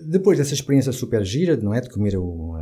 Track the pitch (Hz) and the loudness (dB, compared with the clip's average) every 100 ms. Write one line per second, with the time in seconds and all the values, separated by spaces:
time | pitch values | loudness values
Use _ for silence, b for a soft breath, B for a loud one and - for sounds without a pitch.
0 | 156 185 196 147 139 139 - 139 127 - | -2 2 4 4 2 -2 2 2 2 -2
1 | 113 113 95 131 175 131 101 117 123 98 | -2 0 0 0 0 0 0 -2 -2 -2
2 | 104 95 90 82 80 80 | -2 0 -4 -6 -8 -8